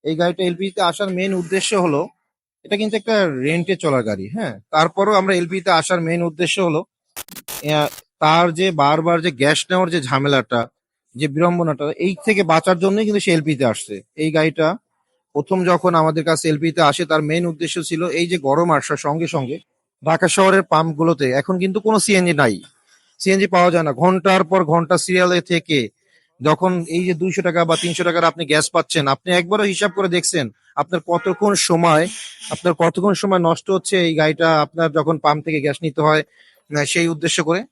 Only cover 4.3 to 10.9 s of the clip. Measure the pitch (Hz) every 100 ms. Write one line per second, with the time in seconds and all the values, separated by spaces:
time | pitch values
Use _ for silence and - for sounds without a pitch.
4.3 | 185 180 101 _ 156 165 190 196 208 190
5.3 | 185 175 190 180 165 156 180 165 170 170
6.3 | 156 175 - 175 151 - _ _ - -
7.3 | - - - 147 151 147 - _ _ 156
8.3 | 160 175 160 190 156 139 156 165 170 170
9.3 | 123 139 151 - 185 180 170 127 135 143
10.3 | 135 120 120 117 _ _